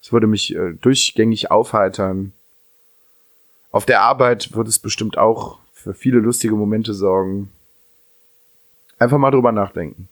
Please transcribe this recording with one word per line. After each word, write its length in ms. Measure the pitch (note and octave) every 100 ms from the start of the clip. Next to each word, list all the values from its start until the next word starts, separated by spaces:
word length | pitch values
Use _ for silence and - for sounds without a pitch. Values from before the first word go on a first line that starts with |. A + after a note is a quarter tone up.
Es 100 | -
würde 140 | A2+ G#2+
mich, 280 | G#2 -
äh, 180 | F2+ F2+ D#2+
durchgängig 680 | B2 C3+ - - A2 A2 -
aufheitern. 800 | G#2+ A#2+ A2 G2 F#2 F#2+ F#2+ F#2+ _ _ _ _ _ _ _ _ _ _ _ _ _ _
Auf 160 | G2+ -
der 140 | A#2
Arbeit 520 | A2 C3 B2 A#2+ -
würde 160 | A2 A2
es 80 | -
bestimmt 400 | G2+ - A2 -
auch 400 | A2 A2+ - - _
für 220 | _ -
viele 240 | G2 B2+ B2
lustige 340 | A2 A#2+ A2+
Momente 400 | G#2+ G#2 G#2+ A2+
sorgen. 560 | G2+ G2 F#2 F#2+ G2 G2+ _ _ _ _ _ _ _ _ _ _ _ _ _ _ _
Einfach 200 | A#2+ C#3+
mal 120 | C3+
drüber 220 | C3+ A#2+
nachdenken. 560 | A2 G2 - D#2+ - F#2